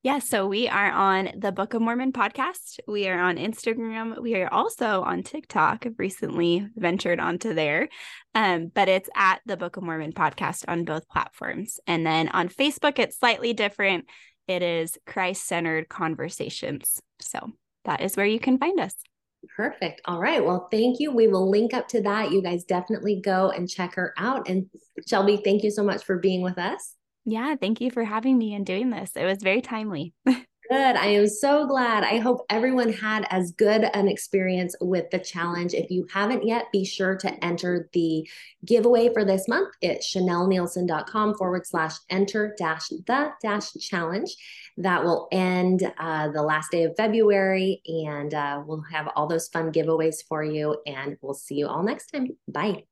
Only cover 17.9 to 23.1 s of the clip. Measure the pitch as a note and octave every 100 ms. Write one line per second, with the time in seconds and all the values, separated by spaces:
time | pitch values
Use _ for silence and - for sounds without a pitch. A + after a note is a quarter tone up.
17.9 | - F#3+ - G3+ A3 - B3+ D4+ F#4 F#3+
18.9 | - - _ _ _ - - A#3+ - E3+
19.9 | - - E3+ G#3+ D#4 F3 F#3 - A3 A#3+
20.9 | B3 D4 A#3+ A3 F#3+ F#3+ G3+ A3+ B3+ -
21.9 | A#3 G3+ G#3 G#3 F#3+ F3+ F3 - F3+ F#3
22.9 | A3 G3+